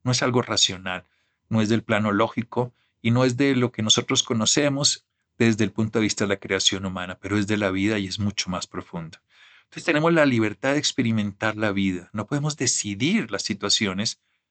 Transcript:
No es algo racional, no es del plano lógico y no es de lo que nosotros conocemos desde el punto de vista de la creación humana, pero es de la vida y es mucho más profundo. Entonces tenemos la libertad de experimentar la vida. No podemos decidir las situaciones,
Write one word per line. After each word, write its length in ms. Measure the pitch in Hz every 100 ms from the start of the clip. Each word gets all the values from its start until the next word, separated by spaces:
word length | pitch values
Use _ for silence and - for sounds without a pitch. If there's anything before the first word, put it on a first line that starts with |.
No 80 | 123
es 100 | 123
algo 180 | 135 123
racional, 640 | 113 104 - 92 92 90 - _ _ _ -
no 140 | 113
es 60 | 107
del 140 | 110
plano 300 | - 107 107
lógico 600 | 101 113 - - 120 123 _ _ _
y 80 | 117
no 140 | 123
es 120 | 131 123
de 200 | 143 127
lo 160 | 123
que 100 | -
nosotros 400 | 107 - 120 131
conocemos 840 | - 113 107 151 143 139 147 - _ _ _ -
desde 280 | 113 107
el 80 | 104
punto 260 | - 107 113
de 60 |
vista 220 | 107 - 101
de 20 |
la 80 | 98
creación 460 | 104 95 - 98 98
humana, 320 | 92 90 90
pero 200 | 95 104
es 100 | 101
de 80 | 104
la 160 | 98
vida 260 | 95 101 107
y 80 | 95
es 140 | 95
mucho 300 | 101 - -
más 180 | 90 -
profundo. 500 | 90 - 87 80 - _ _ - -
Entonces 200 | _ 165
tenemos 280 | 175 151 165
la 140 | 165 143
libertad 480 | 120 110 104 135
de 40 | 147
experimentar 800 | - - 117 110 104 98 110 107
la 160 | 107
vida. 380 | 98 98 90 87
No 140 | 104 101
podemos 300 | 147 151 147
decidir 760 | 123 - 104 101 143 214 120
las 100 | 98
situaciones, 800 | - 98 101 - 104 92 110 - _ _ _